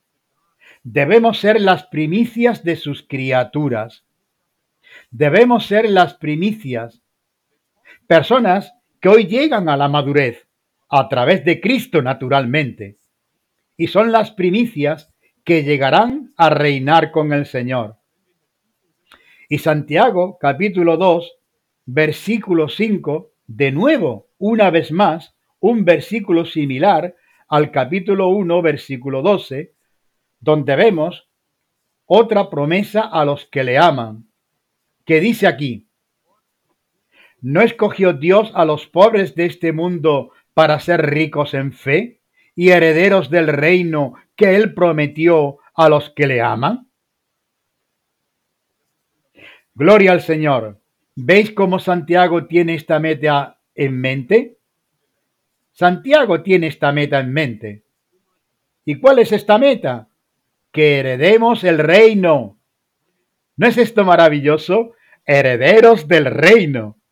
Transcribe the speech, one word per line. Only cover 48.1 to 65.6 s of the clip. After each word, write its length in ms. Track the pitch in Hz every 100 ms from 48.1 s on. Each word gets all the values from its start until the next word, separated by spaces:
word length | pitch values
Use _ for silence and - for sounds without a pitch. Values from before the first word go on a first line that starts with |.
| _ _ _ _ _ _ _ _ _ _ _ _ _ - _ _
Gloria 380 | - 160 208 190
al 100 | 180
Señor. 580 | 147 156 151 131 107 101 _ _ _ -
¿Veis 360 | 127 196 214
cómo 280 | 202 190 185
Santiago 640 | 185 175 151 175 180 170 -
tiene 300 | 170 165 160
esta 240 | 156 156
meta 600 | 160 156 147 143 135 _ _
en 260 | - 139 127
mente? 540 | 131 135 123 220 277 - _ _ _ _ _ _ _ _ _ _ _
Santiago 680 | _ 180 180 269 302 233 160
tiene 240 | 190 185 160
esta 260 | - 147
meta 280 | 147 147 139
en 120 | 127
mente. 520 | 143 139 107 107 101 _ _ _ _ _ _ _ _ _ _
¿Y 160 | - 143
cuál 200 | 262 262
es 120 | 220
esta 280 | 208 208 214
meta? 500 | 277 247 139 120 - _ _ _ _ _ _
Que 260 | 156 151 143
heredemos 640 | 131 127 165 226 233 233
el 140 | 180 160
reino. 800 | 151 190 226 208 175 143 104 - _ _ _ _ _ _ _ _ _ -
¿No 100 | 226
es 100 | 233
esto 260 | 233 214
maravilloso? 920 | 185 170 160 147 143 156 165 202 233 _ _ _
Herederos 840 | - 143 131 120